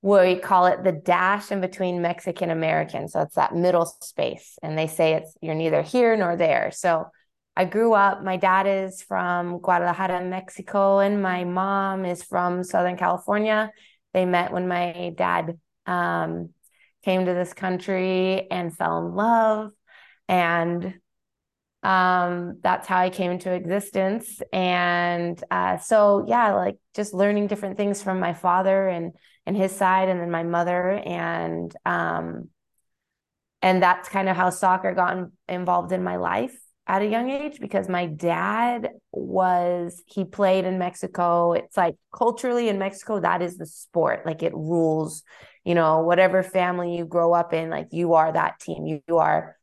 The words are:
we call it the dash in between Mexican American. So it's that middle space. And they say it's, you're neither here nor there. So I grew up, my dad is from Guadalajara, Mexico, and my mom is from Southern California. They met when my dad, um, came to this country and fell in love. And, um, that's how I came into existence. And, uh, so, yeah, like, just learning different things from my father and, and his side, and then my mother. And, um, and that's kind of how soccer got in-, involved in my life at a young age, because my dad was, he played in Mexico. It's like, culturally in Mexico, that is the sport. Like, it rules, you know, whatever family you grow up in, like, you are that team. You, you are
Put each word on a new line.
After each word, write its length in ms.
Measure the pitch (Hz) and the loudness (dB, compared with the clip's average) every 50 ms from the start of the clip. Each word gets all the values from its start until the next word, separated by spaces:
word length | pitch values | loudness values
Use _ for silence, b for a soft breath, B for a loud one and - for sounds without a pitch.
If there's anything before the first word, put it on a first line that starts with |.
we 340 | - 196 202 196 180 185 180 | 4 6 6 6 8 6 4
call 320 | 180 - - 196 180 180 | 0 2 2 4 6 6
it 160 | 180 - - 185 | 4 4 2 0
the 80 | 185 | 0
dash 600 | 170 151 - - 175 175 185 185 202 208 202 - | 0 0 0 0 2 2 4 2 0 0 -2 -6
in 80 | 208 196 | -4 -4
between 420 | 185 185 185 - 190 180 180 175 | -4 -6 -4 -4 -4 -2 -2 -2
Mexican 480 | 175 170 175 170 - 190 175 - 180 170 | -2 -2 -4 -4 -6 -8 -6 -4 -4 -2
American. 580 | 165 160 160 160 160 156 160 160 - - 156 | -2 -2 0 0 0 0 -2 -2 -6 -8 -8
So 140 | 160 - 165 | -4 -2 -2
it's 140 | 160 - - | -2 -2 0
that 200 | - 143 - - | 0 0 0 0
middle 300 | 170 175 180 180 170 170 | 2 2 4 4 4 2
space. 720 | 165 - _ - - - - 147 120 - - - - - - | 0 -4 _ -20 -12 -4 -4 -4 -4 -4 -8 -16 -20 -20 -14
And 160 | - 156 156 | -10 -6 -4
they 100 | 160 160 | -4 -4
say 280 | 160 160 - 165 160 160 | -4 0 2 2 2 2
it's, 200 | 156 - - _ _ | 0 -2 -8 _ _
you're 140 | - 160 156 | -8 -6 -4
neither 260 | 156 160 165 156 147 | -2 -2 0 0 0
here 340 | 151 - - 254 240 233 226 | -2 0 0 2 4 4 4
nor 220 | 220 190 175 170 | 2 0 -2 0
there. 340 | 175 175 160 - - - - | 0 2 2 2 0 0 -4
So 360 | - - - 180 170 160 - - b b b b _ _ _ _ _ | -6 -2 0 0 0 0 -2 -8 b b b b _ _ _ _ _
I 100 | - 185 | -2 -2
grew 280 | 180 185 208 226 233 226 | 0 0 0 2 4 6
up, 280 | 202 196 196 185 196 | 6 6 4 2 0
my 160 | - 190 185 | -4 -4 -2
dad 300 | 180 196 185 185 190 190 | 2 2 4 4 4 4
is 340 | 196 196 190 190 190 185 - | 2 0 0 -2 -6 -8 -14
from 580 | - _ 196 185 180 175 175 175 175 175 175 175 | -10 _ -2 -2 0 0 0 -2 -2 -4 -6 -4
Guadalajara, 640 | 175 - 180 175 175 175 170 175 190 185 180 180 180 | 0 2 2 2 2 0 0 -2 -2 -2 -2 -2 -4
Mexico, 760 | 185 185 185 185 - - - 190 - - 202 196 196 196 196 | -4 -6 -8 -10 -12 -16 -18 -16 -4 0 2 4 6 6 4
and 240 | 196 202 208 202 196 | 4 4 2 0 0
my 200 | 190 180 180 180 | 0 -2 -2 -2
mom 600 | 180 180 180 190 196 196 196 196 196 190 190 190 | -2 -2 -2 -2 0 0 0 0 -2 -2 -4 -4
is 160 | 180 180 180 | -4 -6 -6
from 420 | - - - 180 180 180 180 180 180 | -8 -4 -2 0 0 0 -2 -2 -4
Southern 340 | 180 - 190 180 180 180 | -2 0 0 0 0 0
California. 760 | 180 180 175 175 180 - - 202 208 214 220 214 214 220 214 b b b b b b b _ _ | 0 0 0 0 -2 -2 -2 -2 0 2 2 2 0 0 -2 b b b b b b b _ _
They 120 | 185 185 | 0 2
met 280 | 180 180 175 175 - - | 2 2 2 0 0 -2
when 140 | 180 180 | -4 -2
my 460 | 180 180 175 175 175 165 175 180 175 170 | -2 -2 -2 -2 -4 -4 -8 -8 -10 -4
dad, 400 | 175 180 175 175 180 170 160 170 170 _ _ _ _ _ | -2 0 0 2 0 -2 -4 -8 -12 _ _ _ _ _
um, 640 | - 180 180 175 175 170 170 165 165 165 170 170 165 _ _ _ b b b b b b _ _ | -4 -2 -2 0 0 0 -2 -2 -4 -6 -8 -8 -10 _ _ _ b b b b b b _ _
came 220 | 196 185 185 185 | 0 0 2 2
to 80 | 180 180 | 0 0
this 200 | 180 180 180 - | -2 -2 -4 -6
country 920 | - 190 185 180 180 180 - 196 185 185 185 185 185 185 185 190 190 190 - | -8 -4 -4 -4 -4 -4 -4 -2 -2 0 0 0 0 0 0 0 -2 -4 -4
and 260 | - 180 175 170 170 | -6 -6 -6 -6 -6
fell 220 | - 170 165 170 165 | -4 -2 -2 -2 -2
in 160 | 170 170 175 | -4 -4 -2
love. 560 | 190 208 233 233 226 226 220 214 214 214 208 _ _ _ b b b b b b b b | 0 2 2 4 4 4 2 2 0 -4 -10 _ _ _ b b b b b b b b
And, 720 | - 185 180 175 170 170 170 165 170 170 175 180 190 185 - _ _ _ _ _ _ _ _ _ _ _ _ _ _ _ _ | 0 0 2 2 2 0 0 0 0 -2 -4 -4 -8 -10 -12 _ _ _ _ _ _ _ _ _ _ _ _ _ _ _ _
um, 760 | - 190 190 185 185 185 180 180 180 175 175 175 175 175 - - | 0 2 4 4 4 4 4 2 2 0 -2 -4 -6 -8 -10 -4
that's 260 | - 185 180 - - | 0 0 0 0 -2
how 120 | - 190 185 | 0 2 2
I 100 | 180 185 | 2 2
came 220 | 185 196 190 175 | 0 -2 -2 -2
into 200 | 180 180 180 185 | -2 -4 -4 -4
existence. 880 | 180 180 - 170 185 202 196 - - 196 190 190 208 233 233 - - - - - - | -4 -4 -2 -2 -2 -2 -4 -4 -2 -2 0 0 -2 -4 -6 -10 -12 -14 -10 -6 -2
And, 880 | 190 185 180 180 180 175 175 175 175 175 175 175 175 175 170 170 - - - | -2 0 0 2 2 2 2 2 0 0 0 0 -2 -2 -4 -6 -8 -8 -4
uh, 280 | 180 185 185 185 185 175 | -2 -2 0 0 -2 -2
so, 460 | - - 226 214 208 208 202 202 - | 0 2 4 6 6 6 6 4 2
yeah, 260 | 208 226 240 240 214 196 | 2 2 2 4 4 2
like, 240 | 202 180 196 202 _ _ _ _ | 2 0 0 -4 _ _ _ _
just 220 | - 208 208 208 | -6 -6 -6 0
learning 320 | 180 196 202 208 208 208 | 2 2 2 4 2 0
different 300 | 196 208 208 208 196 190 | -2 -2 -4 -6 -8 -4
things 260 | - 208 202 196 202 - | -2 -2 -2 -2 -2 -4
from 160 | 196 185 185 | -4 -2 -2
my 160 | 180 175 170 | -2 -2 -4
father 520 | - - 180 175 185 190 190 190 196 196 | 0 0 2 2 4 4 2 2 2 2
and, 260 | 190 180 170 165 175 - b b b b b b | 0 -2 -2 -6 -8 -10 b b b b b b
and 100 | - 190 | -4 0
his 180 | 202 190 190 190 | 0 0 0 0
side, 340 | - 202 185 185 190 190 190 | 0 2 4 4 4 2 2
and 100 | 185 180 | 0 -2
then 100 | 170 170 | -2 -4
my 140 | 170 165 170 | -4 -2 -2
mother. 480 | 170 170 170 175 175 180 180 180 185 | 0 0 0 0 0 0 0 0 0
And, 840 | 196 208 - - 175 175 170 170 170 170 165 165 165 165 170 170 - - _ | -2 -2 -4 -6 -6 -4 -4 -4 -4 -4 -4 -4 -6 -6 -8 -10 -12 -8 _
um, 640 | - 175 170 170 170 170 170 - - 165 - - - _ _ _ _ _ _ _ _ _ _ _ _ _ _ _ _ _ _ _ _ _ _ - | -2 -2 -2 -2 -2 -2 -4 -4 -6 -8 -12 -14 -16 _ _ _ _ _ _ _ _ _ _ _ _ _ _ _ _ _ _ _ _ _ _ 2
and 180 | 185 185 185 | 4 4 6
that's 280 | 185 180 180 180 - - | 6 4 4 2 -2 -6
kind 200 | - 196 190 190 | -4 -2 0 0
of 60 | 185 | 0
how 160 | 175 185 185 | 2 0 0
soccer 420 | 180 - - 190 185 185 185 190 185 | 0 2 2 2 2 2 0 -2 0
got 240 | 185 180 175 180 | 0 0 0 0
in-, 140 | 185 180 175 _ _ _ | -4 -6 -10 _ _ _
involved 440 | - 185 180 180 175 180 175 175 175 | -10 -8 -6 -2 0 0 0 0 -2
in 120 | 185 185 185 | -4 -4 -2
my 140 | 185 180 | -4 -4
life 380 | 180 180 175 180 202 240 262 - - - _ _ _ _ - | -2 -2 -2 -2 -2 -4 -4 -8 -16 -20 _ _ _ _ -2
at 120 | 190 196 | -2 0
a 40 | 208 | 0
young 240 | 214 214 233 240 254 | 0 0 -2 -2 -2
age, 300 | 269 277 294 302 294 - | -4 -6 -6 -8 -10 -10
because 300 | - 202 - 196 190 180 | -12 -4 -4 -4 -2 -2
my 160 | 180 175 180 | -4 -4 -4
dad 840 | 170 151 151 - 170 165 165 175 196 208 220 240 240 240 240 233 - - - _ _ | -4 -6 -4 -2 -2 -2 0 -2 -2 0 0 0 -2 -2 -4 -6 -8 -10 -10 _ _
was, 880 | - - - - 190 190 185 185 180 175 175 175 175 175 175 175 175 - _ | -10 -10 -8 -4 0 0 2 2 2 2 2 0 -2 -2 -4 -8 -10 -14 _
he 180 | _ - 202 190 | _ -6 -6 -6
played 400 | 185 - - 202 190 190 190 180 | -6 -2 0 2 4 4 2 2
in 160 | 185 190 185 | 0 -2 -2
Mexico. 720 | 180 175 175 - - 180 - - 175 175 170 175 170 170 170 | -4 -4 -6 -8 -10 -8 -4 -2 0 2 2 4 2 2 2
It's 240 | 170 - - - | 0 -2 -4 0
like, 180 | - 180 170 156 _ _ _ - | 0 0 0 0 _ _ _ -4
culturally 560 | - 240 226 226 233 - 254 240 240 240 226 | 0 0 0 0 -2 -4 -2 -2 0 0 0
in 100 | 202 196 | 0 0
Mexico, 400 | 190 196 196 - - - 220 202 | -2 -4 -6 -10 -8 -6 -4 -2
that 220 | 165 170 175 180 | 0 0 0 0
is 160 | 175 175 180 | -2 -4 -6
the 80 | 180 165 | -10 -14
sport. 600 | 156 - - - _ _ 170 160 143 117 - - | -14 -14 -20 -20 _ _ 0 2 2 0 -2 -4
Like, 160 | - 156 156 | -8 -6 -4
it 120 | 165 165 - | -4 -4 -4
rules, 720 | 160 156 156 175 170 165 160 156 156 156 160 156 - _ B B B B B B B B | -4 -6 -2 0 2 2 2 2 0 -2 -6 -8 -14 _ B B B B B B B B
you 120 | 180 170 | 0 0
know, 240 | 170 165 156 160 160 | 2 4 4 4 2
whatever 440 | 165 165 175 175 190 185 190 190 185 | 4 2 4 6 4 4 4 2 0
family 540 | 185 - 190 180 180 180 180 175 175 175 | 0 0 0 0 0 -2 -4 -4 -4 -4
you 80 | 170 170 | -6 -6
grow 280 | 160 175 175 170 170 170 | -2 0 2 4 4 4
up 200 | 170 170 170 - | 4 2 0 -2
in, 160 | 160 165 160 | -4 -4 -4
like, 180 | 160 147 - - | -6 -8 -8 -6
you 240 | - 165 175 165 170 | -4 -2 0 4 4
are 160 | 160 156 160 | 4 4 4
that 280 | 160 160 156 156 - _ | 2 0 0 -2 -4 _
team. 260 | - - 160 156 156 | -12 -12 -10 -8 -6
You, 160 | 156 156 147 _ | -6 -8 -8 _
you 100 | - 170 | 0 2
are 400 | 165 160 156 156 156 160 - - _ | 2 4 4 2 0 -2 -6 -18 _